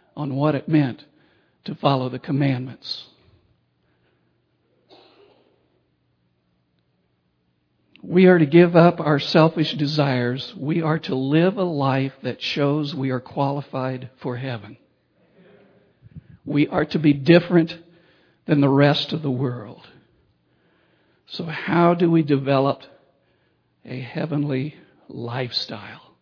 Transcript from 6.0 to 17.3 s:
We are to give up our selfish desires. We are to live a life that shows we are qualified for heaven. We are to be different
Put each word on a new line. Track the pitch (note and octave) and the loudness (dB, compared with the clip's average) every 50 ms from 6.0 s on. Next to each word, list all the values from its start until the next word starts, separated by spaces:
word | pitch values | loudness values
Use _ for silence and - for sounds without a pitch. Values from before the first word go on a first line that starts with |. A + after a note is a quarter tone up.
| _ _ _ _ _ _ _ _ _ _ _ _ _ _ _ _ _ _ _ _ _ _ _ _ _ _ _ _ _ _ _ _ _ _ _ _ _ _ _ _ - | _ _ _ _ _ _ _ _ _ _ _ _ _ _ _ _ _ _ _ _ _ _ _ _ _ _ _ _ _ _ _ _ _ _ _ _ _ _ _ _ -10
We | - E3 F3+ F#3+ | 0 4 6 8
are | F#3 F#3 F3 | 8 8 6
to | D#3+ | 4
give | C3+ C#3+ E3+ F3+ E3+ E3+ | 6 6 6 6 6 6
up | E3+ E3+ F3 E3+ F3 | 6 6 6 4 2
our | D#3+ D3+ D3+ C#3 | 0 0 0 0
selfish | - - - F3 D#3 D#3+ - E3+ D3+ - - | 0 2 4 4 4 4 2 0 -4 -4 -4
desires. | - D3+ C#3+ D#3 D3+ C#3+ C#3+ C3 B2 B2 A#2+ B2+ C3+ - - - - | -4 -4 -2 -2 -2 0 0 0 -2 -2 -2 -4 -6 -10 -14 -12 -10
We | B2+ D3 D#3+ E3 | -6 -4 -4 -2
are | D#3+ D#3 D#3 D#3+ | -2 -2 -2 -4
to | - - C#3 | -4 -6 -6
live | C3 C3 C3+ D3 D#3+ E3+ F#3 G#3 G3+ | -4 -2 0 2 2 2 2 0 -2
a | F#3 | -4
life | F3+ D#3+ C#3+ C#3 C3+ C3 C3+ C3+ C3+ - - - | -4 -2 -2 0 0 0 0 -2 -4 -6 -8 -8
that | B2+ A#2+ - | -10 -8 -8
shows | - - - D#3 C#3+ C#3+ C#3+ D#3 D3+ C#3+ C#3+ | -10 -8 -4 -2 0 0 0 -2 -2 -4 -6
we | C3 C3+ C3 | -6 -4 -4
are | B2+ B2 | -4 -6
qualified | B2 - - D3 C#3 C#3 C#3+ C#3+ C#3 - - C3+ B2+ C3 C3 B2+ C3 A#2+ - _ | -8 -8 -6 -4 -4 -2 -4 -6 -8 -8 -8 -6 -6 -6 -6 -8 -12 -16 -16 _
for | - C3+ B2 | -10 -8 -8
heaven. | A#2+ C3 C3+ B2 A2 G2+ G#2+ A2+ - _ _ _ _ _ _ _ _ _ _ _ _ _ _ - _ _ _ _ _ _ _ _ _ _ - - - - - - - _ | -8 -8 -8 -10 -10 -12 -16 -20 -20 _ _ _ _ _ _ _ _ _ _ _ _ _ _ -20 _ _ _ _ _ _ _ _ _ _ -20 -20 -20 -20 -20 -20 -16 _
We | - D3+ C#3+ D3+ - | -2 0 0 0 2
are | - D3+ D3+ | 0 -2 -2
to | D3+ - E3 | -2 -2 0
be | D3 D3+ C#3+ | 2 2 2
different | C#3+ C3 C#3 | 4 4 6